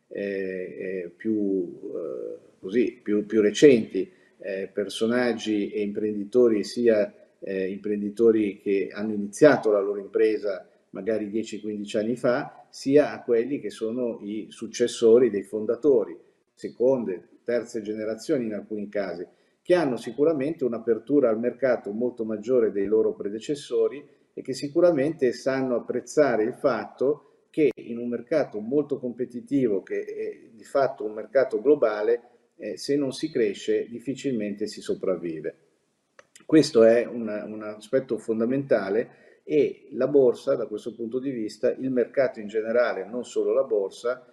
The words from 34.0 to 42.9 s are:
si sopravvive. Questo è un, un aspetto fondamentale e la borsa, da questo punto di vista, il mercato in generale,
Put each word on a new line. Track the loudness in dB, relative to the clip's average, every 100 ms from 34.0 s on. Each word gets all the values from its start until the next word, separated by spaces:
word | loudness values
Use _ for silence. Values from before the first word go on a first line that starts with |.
| -8 -6 -4 -2 -4 -6 -8
si | -8
sopravvive. | -8 -4 -2 -4 -4 -8 -10 -12 _ _ _ _ _ -20 _ -16 2
Questo | 4 6 6
è | 8 6 2
un, | -6 -6
un | -6 -8 -10
aspetto | -12 -14 -2 -2 0 -6
fondamentale | -2 -2 0 -2 0 0 2 -2 -4 -12 -20 _
e | -2 2 2 -2 -12
la | -4 2
borsa, | 6 6 4 -2 -2
da | -2
questo | -8 -10
punto | -10 -6 -6
di | -6
vista, | -6 -8 -2 -2
il | -2 -2
mercato | 0 0 0 0 -2
in | -6
generale, | -4 0 2 2